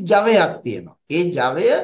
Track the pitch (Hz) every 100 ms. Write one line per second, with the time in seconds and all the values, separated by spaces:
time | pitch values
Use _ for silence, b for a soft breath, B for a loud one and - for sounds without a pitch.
0 | 175 202 220 214 160 - 180 185 - -
1 | - 156 175 135 127 143 226 311